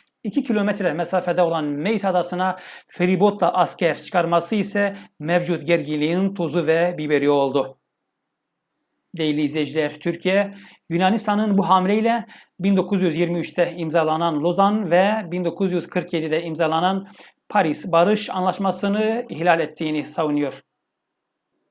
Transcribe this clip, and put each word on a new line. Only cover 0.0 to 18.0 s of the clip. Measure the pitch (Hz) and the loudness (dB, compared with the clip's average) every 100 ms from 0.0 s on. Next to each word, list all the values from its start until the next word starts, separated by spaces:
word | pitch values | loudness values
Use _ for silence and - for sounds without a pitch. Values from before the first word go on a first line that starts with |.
| _ _ | _ _
iki | 214 285 | -6 -4
kilometre | 262 214 202 208 185 | 0 0 0 0 -2
mesafede | 151 170 190 185 175 | -2 -2 -2 0 2
olan | 170 165 147 | 2 0 -2
Meis | 143 170 226 196 | -2 -2 -2 0
Adası'na | 180 170 180 185 185 - - - | 0 -2 -2 -2 -4 -12 -20 -16
feribotla | - 180 185 202 202 175 | -2 0 4 2 2 0
asker | 185 170 - 170 147 | 2 0 0 -2 -2
çıkarması | - 185 165 170 170 214 | -4 -2 0 0 0 -2
ise | 202 202 202 196 - - | -2 -2 -2 -4 -16 -10
mevcut | 151 175 175 165 143 | -2 0 0 -2 0
gerginliğin | 170 143 151 151 175 196 | 0 0 -2 0 0 0
tuzu | 196 165 160 156 | -2 -2 0 2
ve | 165 175 160 | 2 2 -2
biberi | 151 147 143 | 0 2 4
oldu. | 143 139 131 131 131 _ _ _ _ _ _ _ _ _ _ _ _ _ 165 | 4 2 0 -2 -8 _ _ _ _ _ _ _ _ _ _ _ _ _ -4
Değerli | 156 147 | -2 0
izleyiciler, | 147 151 143 156 147 147 | 0 -2 -2 -2 -4 -4
Türkiye, | 175 165 180 196 196 - - - - | -6 -2 0 2 0 -6 -20 -20 -4
Yunanistan'ın | 170 190 220 214 208 214 196 | 2 2 2 0 0 2 2
bu | 165 | 4
hamleyle | 185 185 214 226 233 - - - - | 4 4 2 2 -2 -4 -16 -20 -4
bin | 185 190 | 2 2
dokuz | 190 196 | 2 2
yüz | 180 156 | 2 2
yirmi | 170 175 | 0 0
üçte | 160 - 165 170 | -2 -2 -2 -2
imzalanan | 165 165 156 156 170 151 | -2 0 2 0 0 0
Lozan | 160 175 196 208 185 | 0 2 2 2 2
ve | 170 196 220 175 | 2 4 0 -4
bin | 180 170 | -4 -4
dokuz | 165 190 | -2 -2
yüz | 175 165 | -2 -2
kırk | 180 165 | -4 -4
yedide | 170 156 156 | -4 -2 -2
imzalanan | 170 156 160 160 180 190 196 - - _ - | -4 -2 0 2 0 0 -6 -16 -20 _ -2
Paris | 208 165 147 190 | 0 2 -2 2
Barış | 165 | 4